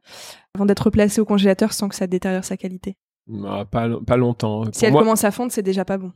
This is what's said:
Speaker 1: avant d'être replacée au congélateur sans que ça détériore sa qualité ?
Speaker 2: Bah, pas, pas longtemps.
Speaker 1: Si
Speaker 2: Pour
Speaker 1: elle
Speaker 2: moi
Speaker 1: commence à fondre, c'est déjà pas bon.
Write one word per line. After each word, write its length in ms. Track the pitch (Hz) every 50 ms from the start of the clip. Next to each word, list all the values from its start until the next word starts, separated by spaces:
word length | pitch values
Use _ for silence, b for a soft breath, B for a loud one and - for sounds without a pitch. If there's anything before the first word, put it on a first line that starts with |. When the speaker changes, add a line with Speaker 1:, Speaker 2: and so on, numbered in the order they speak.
| B B B B B B B B B B -
Speaker 1:
avant 100 | 190 196
d'être 160 | 202 196 -
replacée 400 | - 220 - 214 208 208 - 220
au 40 | 214
congélateur 460 | - 208 202 196 196 190 - 220 214
sans 160 | - - 208 196
que 80 | -
ça 120 | - 190 180
détériore 360 | 185 180 - 190 185 185 190
sa 140 | - 190 -
qualité ? 400 | - 185 185 180 - 196 196 _ _ _ _ _ _ -
Speaker 2:
Bah, 380 | 113 101 101 98 101 101 101 101
pas, 180 | - 120 117 117 117 - 113
pas 120 | - 123 127
longtemps. 480 | 123 120 117 - - 110 107 107 113
Speaker 1:
Si 60 | 110
Speaker 2:
Pour 120 | 104 - -
Speaker 1:
elle 80 | 220 135
Speaker 2:
moi 80 | 151 220
Speaker 1:
commence 200 | 220 226 208 -
à 80 | 202
fondre, 200 | 202 - 247 247 -
c'est 80 | 233
déjà 240 | 196 190 190 196 185
pas 120 | - 196 196
bon. 140 | 190 180 -